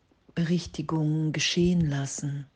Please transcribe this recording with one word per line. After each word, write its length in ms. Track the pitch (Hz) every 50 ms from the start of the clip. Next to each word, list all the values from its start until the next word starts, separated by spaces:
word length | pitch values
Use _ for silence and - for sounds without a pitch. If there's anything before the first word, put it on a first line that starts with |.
| _ _ _ _ _ - -
Berichtigung 1000 | 175 170 156 180 170 - - - - 151 - 160 160 156 151 156 156 156 156
geschehen 560 | 147 156 - - - 175 175 175 180 175 160 147
lassen. 600 | 143 139 135 135 - - - 139 139 143 135 - _